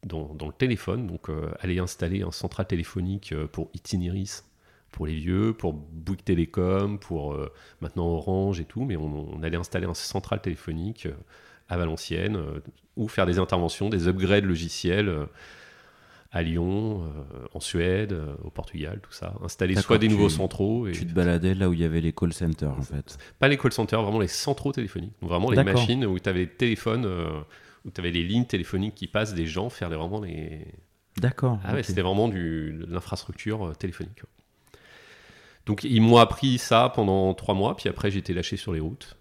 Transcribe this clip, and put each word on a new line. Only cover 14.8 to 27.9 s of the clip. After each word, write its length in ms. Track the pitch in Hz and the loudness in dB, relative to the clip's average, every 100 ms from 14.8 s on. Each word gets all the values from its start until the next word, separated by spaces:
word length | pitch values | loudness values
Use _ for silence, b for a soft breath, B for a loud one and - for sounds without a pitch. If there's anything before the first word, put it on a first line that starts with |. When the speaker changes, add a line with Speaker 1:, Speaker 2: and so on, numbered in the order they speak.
| 90 92 104 | 0 2 2
Speaker 1:
euh, 160 | 78 73 B B B B B B B B B B | 0 -4 B B B B B B B B B B
à 100 | - | -2
Lyon, 640 | 82 82 87 98 110 104 | 0 0 0 0 -2 -4
euh, 440 | 82 73 71 - 60 | -6 -8 -12 -14 -12
en 60 | - | -10
Suède, 500 | - 90 87 92 107 | -4 0 2 2 0
euh, 240 | 90 76 71 | -4 -6 -8
au 60 | 78 | -10
Portugal, 500 | - - 80 73 101 | -10 -10 -8 -8 -8
tout 120 | - | -12
ça. 200 | - 87 95 | -12 -10 -8
Installer 320 | 92 - 90 | -10 -2 2
Speaker 2:
D'accord, 140 | 95 - | 2 6
Speaker 1:
soit 100 | 110 | 6
des 80 | 110 | 6
Speaker 2:
tu, 60 | |
Speaker 1:
nouveaux 140 | 104 101 | 6 6
centraux 580 | 78 95 - 98 117 110 | 4 -2 0 0 0 -2
et 60 | |
Speaker 2:
tu 160 | 82 87 | -4 -2
te 60 | |
baladais 420 | 85 87 85 92 95 | 2 4 4 2 2
là 140 | 95 | 2
où 40 | |
il 60 | 87 | 2
y 60 | 82 | 2
avait 160 | 82 | 2
les 100 | 82 | 0
call 220 | - 87 | 2 0
centers, 440 | 80 85 80 76 67 | 0 -2 0 -2 -2
en 40 | |
fait. 360 | 67 71 - - B - | -4 -6 -8 -14 B 0
Speaker 1:
Pas 80 | 135 | 2
les 100 | 143 | 4
call 140 | 131 | 2
centers, 300 | - 110 113 | 2 0 2
vraiment 180 | 101 110 | 2 2
les 80 | 92 | 0
centraux 460 | - - 139 139 | 0 -2 -2 -2
téléphoniques. 400 | 135 107 - 87 - | -2 -4 -6 -10 -10
Donc 80 | 82 | -2
vraiment 200 | 87 110 | 0 4
les 60 | 123 | 4
Speaker 2:
D'accord. 200 | 139 123 | 6 4
Speaker 1:
machines 300 | 117 123 113 | 4 2 2
où 140 | 92 | 0
t'avais 220 | 101 90 | 0 0
les 80 | 90 | 0
téléphones, 560 | - 123 107 - 113 113 | 0 0 2 0 0 -2
euh, 340 | 90 80 78 73 B B B | -2 -4 -4 -10 B B B
où 40 | |
t'avais 220 | - | -14